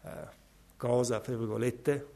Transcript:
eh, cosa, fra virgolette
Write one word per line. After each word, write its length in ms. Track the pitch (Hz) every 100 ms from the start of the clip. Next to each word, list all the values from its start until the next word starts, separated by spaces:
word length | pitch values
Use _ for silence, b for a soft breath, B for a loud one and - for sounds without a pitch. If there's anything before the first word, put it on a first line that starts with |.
eh, 80 | 78 - - - - - - -
cosa, 440 | 120 123 120 110
fra 140 | - 117
virgolette 680 | 113 110 120 120 - 143 143